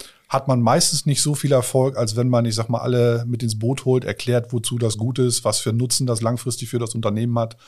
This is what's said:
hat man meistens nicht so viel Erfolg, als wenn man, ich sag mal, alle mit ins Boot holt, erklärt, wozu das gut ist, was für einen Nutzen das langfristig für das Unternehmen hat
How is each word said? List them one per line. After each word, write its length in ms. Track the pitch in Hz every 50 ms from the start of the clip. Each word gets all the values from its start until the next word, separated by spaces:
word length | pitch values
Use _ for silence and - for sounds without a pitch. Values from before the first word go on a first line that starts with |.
| - - - _ _ -
hat 200 | - 135 - 139
man 140 | 127 123
meistens 420 | 117 117 131 170 - - - 139 -
nicht 160 | 147 135 -
so 140 | - 147 147
viel 180 | - - 139
Erfolg, 460 | 143 127 123 - - 131 127 135 135 107
als 180 | 120 110 107
wenn 140 | 120 123 127
man, 160 | 120 117 120
ich 80 | 117 110
sag 160 | 120 110 117
mal, 80 | 117 113
alle 420 | - 123 123 123 120 120 117 117 117
mit 160 | 120 120 113
ins 160 | 120 113 110 107
Boot 260 | 113 120 139 - -
holt, 180 | 131 127 127 -
erklärt, 440 | - 104 - - 120 120 120 117 -
wozu 280 | 127 117 110 - 123 117
das 180 | 117 110 101
gut 220 | 104 113 127 123 135
ist, 260 | 127 123 117 - -
was 140 | 113 107 -
für 100 | - 120
einen 100 | 110 117
Nutzen 280 | 127 123 - - 135
das 160 | 123 117 107
langfristig 480 | 113 117 123 120 - 127 117 - 120 113
für 80 | - 117
das 160 | 117 110 -
Unternehmen 440 | 117 107 107 104 107 117 120 117 117
hat 200 | 117 113 - - -